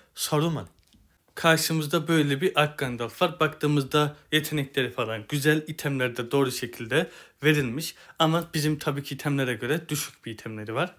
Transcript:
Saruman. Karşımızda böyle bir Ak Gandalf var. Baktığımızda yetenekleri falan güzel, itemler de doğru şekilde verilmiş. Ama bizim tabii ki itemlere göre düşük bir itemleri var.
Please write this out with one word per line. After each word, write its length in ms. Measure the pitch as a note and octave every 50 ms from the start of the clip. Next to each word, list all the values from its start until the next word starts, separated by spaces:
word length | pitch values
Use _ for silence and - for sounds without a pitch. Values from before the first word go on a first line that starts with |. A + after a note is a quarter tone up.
| _ _ _
Saruman. 520 | - - - D#3 D3 D#3 E3+ D#3+ A#2 F2+ - - _ _ _ _ _ _ _ _ _ _ _ _
Karşımızda 720 | - - E3 D#3+ D#3 D#3+ - E3 D#3+ D3+ D3 F3 E3 D3 D#3
böyle 340 | E3+ D#3+ C#3+ C#3+ C#3 C3+
bir 100 | F3+ F#3 - D3 D3+
Ak 140 | D3 D3+ -
Gandalf 440 | C#3+ B2+ B2 A#2 A#2+ A2 - -
var. 180 | F3+ E3+ - -
Baktığımızda 760 | D#3+ D3 D3+ - - D3 D3 C#3+ C3 B2+ - D3+ D3 D3 D3 - - _
yetenekleri 600 | D#3 D#3 D3+ - D#3 D3+ C#3 C3+ - C#3 B2+ A#2
falan 340 | - - A#2 A2 A2+ G#2+ G#2+ -
güzel, 340 | D3 C#3+ C3+ D3+ D3+ D#3 D#3 -
itemler 500 | D#3 - - C#3+ C#3 C3 B2+ B2 A#2+ -
de 140 | A#2+ A#2
doğru 200 | C#3+ C#3 C#3 B2+
şekilde 580 | B2+ - B2+ A#2+ - - A#2 A2 B2+ D#3 F#3 F3+ - - - - _ _ C#3
verilmiş. 520 | D3+ D3+ D3 C3 A#2 A2+ D#3 D#3+ - - - - - - -
Ama 280 | E3 D#3+ D#3+ E3+ E3 E3 -
bizim 260 | D#3+ D3 D#3 D3+ D3+
tabii 240 | - D#3 C#3+ C#3+ C#3
ki 120 | - C#3+
itemlere 380 | C3+ - D3+ C#3 C#3 C3+ B2+ A#2+
göre 280 | G#2+ A#2+ A#2+ D3+ E3 E3+ -
düşük 360 | D3+ C#3+ - - - _ -
bir 60 | A#2
itemleri 440 | A2 - - A2+ A2 G#2+ G#2+ A2 A2
var. 200 | C3 E3+ F3+ -